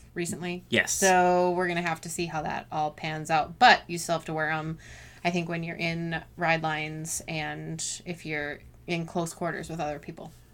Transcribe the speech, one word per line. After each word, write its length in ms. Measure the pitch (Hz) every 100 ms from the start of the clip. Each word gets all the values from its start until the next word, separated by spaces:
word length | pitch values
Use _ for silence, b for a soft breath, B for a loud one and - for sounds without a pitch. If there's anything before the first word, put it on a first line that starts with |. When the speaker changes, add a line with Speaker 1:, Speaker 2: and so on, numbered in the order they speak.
| -
Speaker 1:
recently. 500 | 175 170 - 175 180 -
Speaker 2:
Yes. 220 | 110 -
Speaker 1:
So 580 | - 190 185 180 180 180
we're 160 | 175 180
gonna 140 | 170
have 180 | 175 160
to 80 | 170
see 180 | 180 170
how 140 | 156
that 240 | 170 - -
all 200 | 160 151
pans 380 | - 160 156 156
out. 260 | 160 156 170
But 220 | 247 175 -
you 100 | 170
still 180 | 170 165
have 100 | -
to 80 |
wear 180 | 160 156
'em, 260 | 156 160 160 B B B B 175
I 40 |
think, 180 | 180 165
when 140 | 165
you're 120 | 165 -
in 440 | 170 165 170 160 - -
ride 240 | 165 165
lines 580 | 160 151 156 156 156 - -
and 560 | 156 151 156 160 160 - - -
if 180 | 160 156
you're 340 | 151 147 143 - - -
in 180 | 170 165
close 260 | 180 165
quarters 340 | - 170 139 160
with 100 | 165
other 200 | 151 147
people. 320 | - 160 165 - -